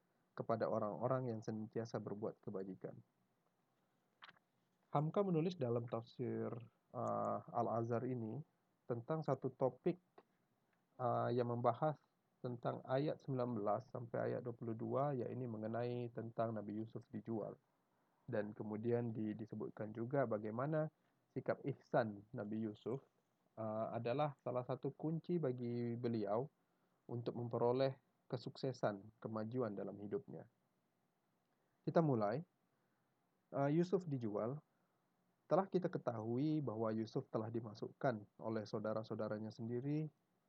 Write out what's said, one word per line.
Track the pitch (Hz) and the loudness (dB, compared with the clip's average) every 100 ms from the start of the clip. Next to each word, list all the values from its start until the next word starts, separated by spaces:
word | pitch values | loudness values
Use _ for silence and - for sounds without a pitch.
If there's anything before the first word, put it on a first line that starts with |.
| _ _ _ | _ _ _
kepada | - - 113 90 | -8 0 2 2
orang-orang | 110 107 82 120 131 127 | 2 0 0 2 2 2
yang | 113 113 | -2 -4
senantiasa | 110 107 113 113 117 | -4 -4 -4 -4 -4
berbuat | 107 104 107 - | -4 -4 -4 -6
kebajikan." | - 98 95 92 92 - - _ _ _ _ _ _ _ _ _ _ _ - - _ _ _ _ _ 147 | -8 -6 -6 -6 -10 -12 -18 _ _ _ _ _ _ _ _ _ _ _ -20 -20 _ _ _ _ _ 0
Hamka | 151 208 | 2 2
menulis | 196 160 175 180 | 4 4 2 0
dalam | 120 120 117 | 0 2 0
tafsir, | 113 117 - 117 113 113 120 113 _ _ 120 | -4 -6 -6 -4 -2 -2 -6 -10 _ _ -4
uh, | 113 110 110 107 - | -2 0 0 -2 -2
Al-Azhar | - 110 113 117 117 127 | 0 2 2 2 0 0
ini | 127 110 123 - _ _ _ - | -2 -4 -6 -8 _ _ _ -4
tentang | 117 117 160 | -4 -2 -2
satu | 147 135 135 | 0 0 -2
topik, | - 131 123 180 175 _ - _ _ _ _ _ _ _ - | 0 0 2 -2 -2 _ -20 _ _ _ _ _ _ _ -2
uh, | 123 117 117 | 2 2 4
yang | 120 120 | 2 2
membahas | 120 123 120 156 147 _ _ _ _ | 4 4 4 2 0 _ _ _ _
tentang | 127 120 135 123 - | -6 -4 -4 -4 0
ayat | 131 151 - - | 0 2 -2 -2
sembilan | 131 123 117 | 0 0 0
belas | 104 104 - | 2 0 -2
sampai | 123 117 123 117 | -10 -4 -2 0
ayat | 120 120 | -2 -4
dua | |
puluh | 117 117 110 | -6 -6 -4
dua, | 113 123 143 135 | 0 2 2 0
yakni | 113 120 127 | -2 -4 -4
mengenai | 107 110 117 123 123 120 | -2 -2 0 0 -2 -4
tentang | 117 113 117 113 | -6 -6 0 0
Nabi | 110 101 104 | 0 -4 -4
Yusuf | 110 110 - | -4 -8 -10
dijual. | 107 110 113 101 101 _ _ _ _ _ _ | -8 -4 -2 -2 -8 _ _ _ _ _ _
Dan | - 113 104 | -4 -2 -2
kemudian | 104 107 107 117 120 120 | -4 -4 0 2 2 2
di-, | 113 107 | 0 -2
disebutkan | 107 107 110 - - 107 | -2 -6 -4 -6 -4 -6
juga | 110 120 143 123 | -4 0 2 2
bagaimana | 107 107 113 139 156 156 - _ _ _ | 2 0 -2 0 2 0 -4 _ _ _
sikap | - - 110 143 | -4 -2 -2 -2
ihsan | - - 147 110 101 107 123 | -6 2 4 4 -2 -8 -6
Nabi | 107 110 110 | -2 -2 -2
Yusuf, | 107 107 131 - _ _ _ _ - | -4 -4 -4 -6 _ _ _ _ -6
uh, | 110 107 113 | -4 -2 -2
adalah | 113 120 131 147 - - | -2 0 2 0 0 -2
salah | 123 | -2
satu | 123 127 143 | -2 -2 -2
kunci | - 151 165 - 175 | -2 -2 -2 0 2
bagi | 143 127 120 120 120 117 | 2 0 -2 0 0 0
beliau | 123 117 101 107 139 - _ _ _ _ - | 2 2 2 2 0 -8 _ _ _ _ -6
untuk | 120 120 | -4 -2
memperoleh | - 120 120 120 127 135 135 _ _ _ | -2 -2 4 4 6 4 2 _ _ _
kesuksesan, | 123 - - 135 123 120 101 107 - | -6 -6 -4 -4 0 0 0 -8 -10
kemajuan | 110 110 110 127 113 | -6 -4 -2 0 0
dalam | 101 98 101 | 0 -4 -6
hidupnya. | 104 101 - - - _ _ _ _ _ _ _ _ _ _ _ _ _ | -4 -4 -4 -12 -14 _ _ _ _ _ _ _ _ _ _ _ _ _
Kita | - 170 156 | 4 6 6
mulai. | 120 104 127 175 _ _ _ _ _ _ _ _ _ _ - | 6 4 2 -4 _ _ _ _ _ _ _ _ _ _ 0
Uh, | 139 | 4
Yusuf | 160 175 185 175 | 4 4 2 2
dijual. | 135 113 101 110 147 - _ _ _ _ _ _ _ _ | -2 0 0 0 -2 -8 _ _ _ _ _ _ _ _
Telah | 156 196 | 2 4
kita | 180 180 | 2 0
ketahui | - - 113 110 120 156 156 | 0 0 0 0 2 4 2
bahwa | 127 110 110 | 0 2 2
Yusuf | 110 113 - - | 2 0 -2 -2
telah | 117 110 | -2 -2
dimasukkan | 117 113 104 120 - 139 110 98 - | -4 -4 -6 -8 0 0 0 -6 -8
oleh | 113 110 104 | -2 -2 -2
saudara-saudaranya | 117 107 110 110 107 107 107 110 | -2 0 -2 -2 -4 -2 -2 -6
sendiri | 113 113 120 139 151 156 - _ _ | -6 -4 -2 0 0 -2 -6 _ _